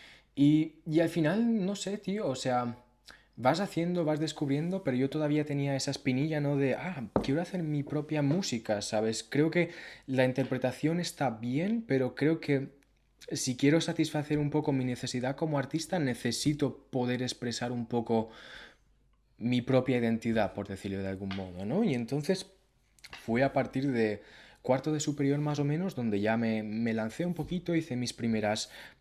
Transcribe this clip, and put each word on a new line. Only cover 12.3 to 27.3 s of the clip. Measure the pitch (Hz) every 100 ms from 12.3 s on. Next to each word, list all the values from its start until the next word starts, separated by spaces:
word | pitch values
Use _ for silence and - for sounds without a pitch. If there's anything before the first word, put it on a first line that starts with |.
| 160
que | - 139 139 - _ _ _ _ -
si | - - 123
quiero | 139 160
satisfacer | 160 160 156 151 143 151
un | 147
poco | 151 147
mi | 135 127
necesidad | 123 127 127 127 139
como | 160 147
artista, | 131 160 - 185
necesito | 139 120 120 113 147 147 135 - -
poder | 131 123 123
expresar | 127 - 120 117 123
un | 123 117
poco | 120 113 113 113 - - - - - _ _ _ _ _ -
mi | 120 123
propia | 123 131 131 123
identidad, | 117 113 117 113 98
por | - 98
decirlo | 98 101 98
de | 95
algún | 95 98 98
modo, | 92 87 101
¿no? | 165
Y | 226
entonces | 127 117 139 147 185 - _ _ _ _ _ - - -
fue | 117
a | 135
partir | 135 123 135 143
de | 120 110 101 - - - -
cuarto | - 131 156
de | 156
superior | 147 143 139 143
más | 147 147
o |
menos | 143 151 190 -
donde | 120 101
ya | 104 113
me, | 117 110
me | 107 110 117
lancé | 113 110 -
un | 175